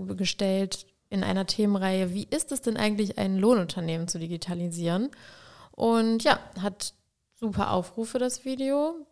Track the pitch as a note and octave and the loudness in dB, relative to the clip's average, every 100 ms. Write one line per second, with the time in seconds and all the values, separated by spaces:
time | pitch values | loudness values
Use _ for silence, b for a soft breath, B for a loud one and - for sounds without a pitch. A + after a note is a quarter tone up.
0 | F#3+ F#3 F3+ - G3 F#3+ G3 - - _ | -6 -2 -2 0 2 2 0 -4 -12 _
1 | _ G3 G3 F#3+ F#3+ - G#3 G3 F#3+ F#3+ | _ -2 0 0 0 2 2 4 2 2
2 | F#3 F#3+ G#3+ D4+ - C4+ A#3+ A3 G#3+ G#3 | 0 -2 -2 -2 -2 -2 -2 0 0 2
3 | G3+ - G3 F#3+ G#3 A#3+ E3+ - E3 E3 | 0 0 0 4 4 4 2 -4 -4 -2
4 | E3+ E3+ E3 E3+ F3+ F3 F3 E3+ E3+ F3+ | -4 -6 -6 -6 -4 -4 -4 -2 0 0
5 | C4+ B B B B B B - A3+ A3+ | -2 B B B B B B -2 2 4
6 | A3+ A3+ A3+ - - - G3 G3 - - | 4 4 4 2 0 -6 -6 -4 -10 -10
7 | _ _ _ _ A3+ G3+ G3 F#3+ F3+ - | _ _ _ _ -4 0 2 0 0 -6
8 | A3+ B3 B3+ - C4 C4 C4+ C#4+ D4+ E4 | -4 -2 -2 -2 -6 -2 0 2 0 -4
9 | D4 | -14